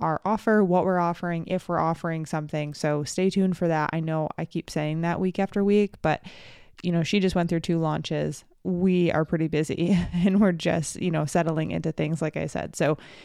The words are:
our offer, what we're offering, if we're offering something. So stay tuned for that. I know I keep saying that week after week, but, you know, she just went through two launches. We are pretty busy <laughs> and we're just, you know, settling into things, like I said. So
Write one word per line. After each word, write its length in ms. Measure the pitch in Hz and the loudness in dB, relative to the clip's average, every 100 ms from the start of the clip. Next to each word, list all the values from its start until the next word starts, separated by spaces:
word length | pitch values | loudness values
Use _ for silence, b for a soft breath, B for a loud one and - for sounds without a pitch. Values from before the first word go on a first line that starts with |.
our 200 | 160 156 | -2 -2
offer, 400 | 190 214 - 214 | -2 -2 4 4
what 200 | 190 180 | 6 4
we're 140 | 190 180 | 2 2
offering, 480 | 170 175 175 165 - | 0 -2 -4 -4 -4
if 220 | 180 - | -4 -2
we're 100 | 170 | 0
offering 480 | 160 165 170 160 156 | 0 0 -4 -4 -4
something. 480 | 160 151 156 147 | -6 -4 -4 -6
So 300 | 151 156 147 | -4 -2 -2
stay 260 | 147 - 190 | -2 0 0
tuned 260 | 196 190 175 | 2 0 2
for 120 | 170 | 0
that. 220 | 160 151 | 0 0
I 80 | 160 | -2
know 280 | 160 160 156 - | -2 -2 -2 -4
I 60 | |
keep 260 | 160 165 - | -6 -8 -6
saying 300 | 165 151 156 | -4 -2 -2
that 200 | 170 170 | -2 0
week 180 | 190 180 | -2 0
after 240 | 196 202 | -2 0
week, 300 | 202 208 208 - | 2 4 2 0
but, 200 | 160 151 - B B B B B | -2 -2 -4 B B B B B
you 100 | 180 | -2
know, 100 | 170 | 0
she 180 | 156 208 | 2 2
just 140 | 185 | 2
went 140 | 180 170 | 2 0
through 120 | 165 | -2
two 180 | 160 165 | 0 0
launches. 680 | 160 151 151 151 151 147 - _ | 0 -2 -4 -2 -4 -6 -14 _
We 480 | 185 175 190 180 175 | -4 0 2 4 4
are 120 | - | 2
pretty 240 | 160 170 160 | 0 0 0
busy 480 | 151 156 - 175 185 175 | -2 -2 0 2 2 2
<laughs> 60 | |
and 280 | 175 185 190 | 0 2 4
we're 120 | 202 | 4
just, 480 | 170 175 165 147 - | 2 0 0 -2 -4
you 100 | 180 | -2
know, 160 | 156 151 | -2 0
settling 440 | 175 165 156 156 | 0 0 0 -2
into 220 | 165 160 | -2 -4
things, 300 | - 151 160 | -2 -2 -2
like 140 | 156 147 | -4 -4
I 100 | 147 | -6
said. 300 | - - - | -6 -6 -2
So 220 | 147 156 B B | 0 0 B B